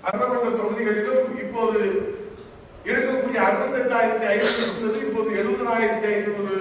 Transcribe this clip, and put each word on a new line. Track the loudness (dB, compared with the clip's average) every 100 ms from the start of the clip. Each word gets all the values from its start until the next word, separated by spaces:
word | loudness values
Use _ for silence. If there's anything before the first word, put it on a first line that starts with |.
சட்டமன்ற | -4 0 0 2 2 0
தொகுதிகளிலும் | 0 0 0 0 2 2 2 -2
இப்போது | -6 0 2 2 2 0 -2 -6 -10 -14 -18 -20 -20 -14 -4
இருக்கக்கூடிய | 0 0 0 0 2 2
அறுபத்தெட்டாயிரத்தி | 2 0 0 0 2 2 2 2
ஐநூறு | 2 2 2 -2
இருந்தது, | -2 -2 -2 -2
இப்போது | -2 0 0
எழுபதாயிரத்தி | 0 0 0 2 2 2 0
ஐநூறு | 0 0 -2 -2 -2